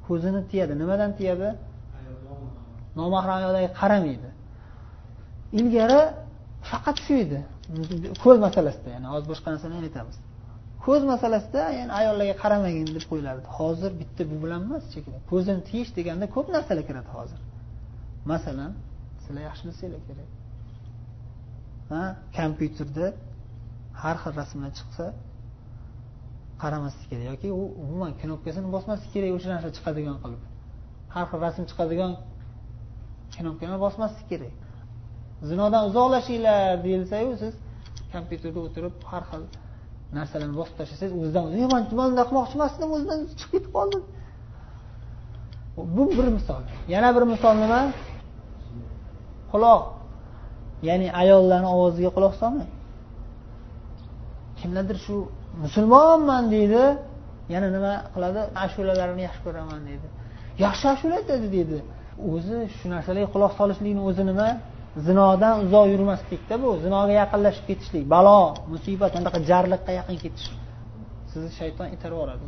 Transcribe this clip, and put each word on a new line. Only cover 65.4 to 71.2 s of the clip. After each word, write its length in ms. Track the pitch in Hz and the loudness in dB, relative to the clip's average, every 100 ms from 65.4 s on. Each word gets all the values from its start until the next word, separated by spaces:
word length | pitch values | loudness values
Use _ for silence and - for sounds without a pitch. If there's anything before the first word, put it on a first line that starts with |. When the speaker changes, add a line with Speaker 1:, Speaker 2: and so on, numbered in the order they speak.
| 220 220 | 6 6
Speaker 1:
uzoq 260 | 190 208 202 | 8 10 10
yurmaslikda 680 | 196 196 190 - 175 - 226 | 8 4 0 -4 -10 -4 0
bu, 120 | 262 180 | 2 2
zinoga 360 | 165 196 202 | 2 4 6
yaqinlashib 520 | 208 202 208 202 190 - | 6 6 6 4 4 -4
ketishlik, 360 | 190 - 165 139 | -6 -2 -4 6
balo, 320 | 165 196 208 165 - - | 10 12 12 10 2 -8
musibat, 460 | 156 196 190 196 175 | -6 -4 0 2 2
anaqa 240 | 175 180 151 | 0 0 4
jarliqqa 460 | 180 185 185 - | 6 6 2 -2
yaqin 260 | 185 175 175 | -6 -4 -8
ketish. 320 | 160 - - - - - - - - - | -8 -10 -10 -10 -12 -14 -14 -14 -14 -14